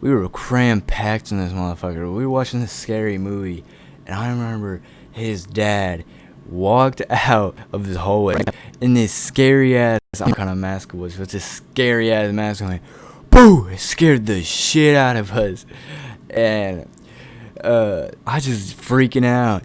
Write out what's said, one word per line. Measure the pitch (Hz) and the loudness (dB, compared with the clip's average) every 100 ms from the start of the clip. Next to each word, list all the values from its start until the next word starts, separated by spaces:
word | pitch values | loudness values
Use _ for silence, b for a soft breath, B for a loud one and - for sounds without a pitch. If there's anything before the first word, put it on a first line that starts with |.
We | - | 0
were | 135 90 | 0 -2
cram-packed | - - 123 123 110 - - 107 110 - | -8 -4 0 2 0 -2 -4 -2 -4 -4
in | 101 | -6
this | 90 | -6
motherfucker. | 92 90 85 92 82 87 | -4 -6 -6 -8 -8 -6
We | 92 131 | -6 -2
were | |
watching | 131 127 123 | -2 -4 -4
this | 117 | -8
scary | - - 110 107 101 | -10 -8 -4 -4 -4
movie. | 95 101 95 87 71 B B B - | -6 -6 -8 -10 -14 B B B -12
And | 95 | -8
I | 117 | -6
remember | 123 117 113 104 92 B B B | -4 -6 -8 -8 -10 B B B
his | - 113 104 | -10 -8 -8
dad | 90 101 104 104 95 87 - B B B - | -8 -4 -2 0 -2 -6 -10 B B B -14
walked | 87 95 117 131 127 - | -4 0 2 2 -2 -6
<laughs> | |
out | 120 127 117 101 - - | -4 0 0 0 -6 -12
of | 98 | -8
his | 101 90 | -6 -6
hallway | 87 104 101 92 101 B B B | -2 0 0 0 -4 B B B
in | 123 | 2
this | 123 110 | 2 2
scary-ass, | - - - 135 135 131 127 120 113 - | -2 -6 2 4 6 4 2 2 0 -4
I | - | -6
don't | 107 | -2
know | |
what | 117 | -2
kind | 98 | -2
of | 92 | -4
mask | 95 95 - | -6 -8 -10
it | 90 | -12
was, | 90 90 | -12 -10
but | 95 | -10
this | 101 | -10
scary-ass | - - - - 123 117 113 110 107 | -10 -14 -14 -2 0 2 2 2 0
mask. | 104 107 101 | -2 -4 -4
I'm | 101 | -6
like, | 90 B B B B B | -8 B B B B B
Boo! | - 240 180 92 | 10 12 10 4
It | 92 | -6
scared | - - 165 139 107 | -6 2 4 4 2
the | 101 | -2
shit | 85 - - 156 151 143 | -2 -4 -2 2 4 4
out | 131 120 | 4 0
of | 101 | -4
us. | 110 104 90 - B B B 135 110 - | -2 -2 -4 -14 B B B -18 -20 -10
And, | - 113 107 98 90 73 - B B B B 113 - | 0 0 0 -2 -6 -12 -20 B B B B -20 -10
uh, | - 117 113 92 - - - | 0 2 2 -2 -6 -10 -6
I | 127 | -4
just | 135 117 98 - | -2 -4 -6 -14
freaking | - 127 131 131 | -2 2 4 2
out. | 123 123 123 101 | 0 2 0 -2